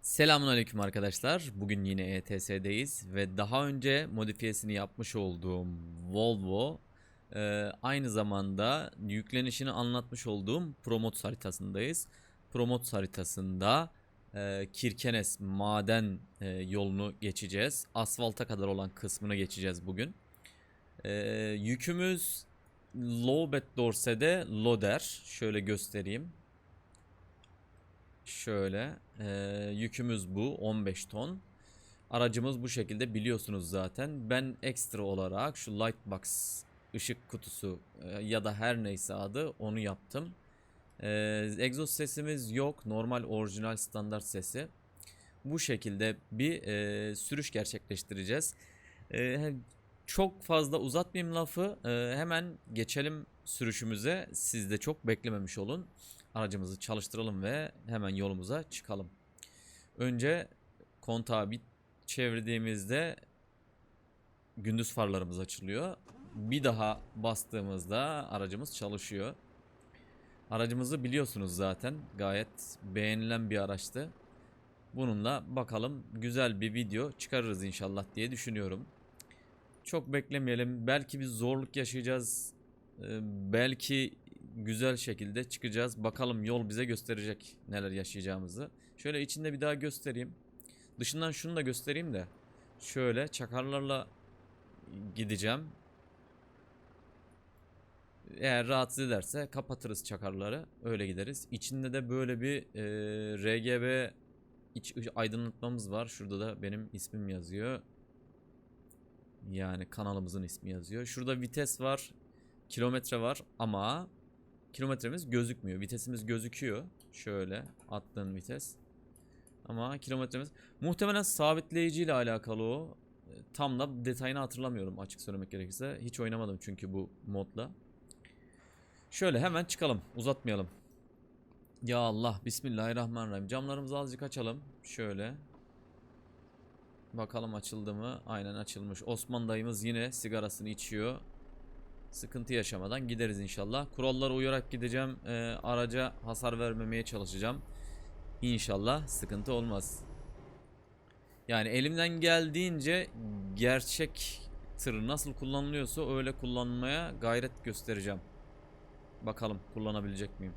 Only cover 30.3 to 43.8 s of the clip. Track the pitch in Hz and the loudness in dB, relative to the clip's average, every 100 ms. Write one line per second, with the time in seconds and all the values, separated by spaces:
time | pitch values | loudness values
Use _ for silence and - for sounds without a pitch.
30.3 | 95 120 147 110 110 98 92 - 104 131 | 0 0 0 0 2 0 -2 -6 -4 -4
31.3 | 185 - - - - - - - 120 120 | -6 -12 -20 -20 -20 -20 -20 -4 2 4
32.3 | 113 127 131 123 120 101 107 123 110 110 | 4 0 0 -2 -2 -2 0 0 0 2
33.3 | 113 - 101 85 95 92 - 139 147 110 | 0 0 -4 0 0 0 -2 -4 -4 2
34.3 | 127 131 123 131 123 - 107 101 95 95 | 2 2 -2 -4 -2 -2 -2 0 2 2
35.3 | 95 135 - - 104 110 113 - 95 - | 0 -2 -2 -4 2 2 0 -4 -4 -2
36.3 | - - - - - - 117 - 120 - | -2 -2 -4 -10 -20 -8 -4 -2 -4 -6
37.3 | 117 - - 101 90 - - 90 101 107 | -10 -8 -6 -4 -4 -10 -14 -10 -6 2
38.3 | 110 104 104 113 117 107 95 - 98 98 | 2 2 0 2 2 0 -2 -2 -2 -2
39.3 | 110 156 - 107 107 107 95 - 135 165 | -2 -4 -2 -2 0 0 -2 -6 -6 -6
40.3 | 175 - - - - - - 101 107 107 | -12 -20 -20 -20 -20 -20 -8 -2 2 2
41.3 | 107 107 104 127 127 156 - 151 - 151 | 2 0 2 0 2 -2 0 -2 -2 -2
42.3 | 147 117 113 139 147 107 107 113 123 117 | -2 0 2 2 0 -2 -2 0 0 0
43.3 | 107 107 98 110 110 | 0 0 -2 -2 -2